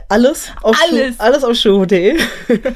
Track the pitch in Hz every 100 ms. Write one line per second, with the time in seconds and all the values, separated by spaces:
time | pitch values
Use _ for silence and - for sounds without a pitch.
0 | - 208 247 320 - - - 226 339 240
1 | 262 240 214 285 254 233 220 196 185 185
2 | 190 320 - - - 233 262